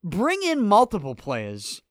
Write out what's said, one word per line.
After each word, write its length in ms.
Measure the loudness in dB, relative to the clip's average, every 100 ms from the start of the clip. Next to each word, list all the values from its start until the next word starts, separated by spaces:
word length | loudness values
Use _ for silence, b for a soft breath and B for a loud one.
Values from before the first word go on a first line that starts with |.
bring 400 | -4 0 0 0
in 240 | 0 0 4
multiple 480 | 4 4 0 -6 -8
players. 640 | -6 -4 -4 -8 -12 -14 _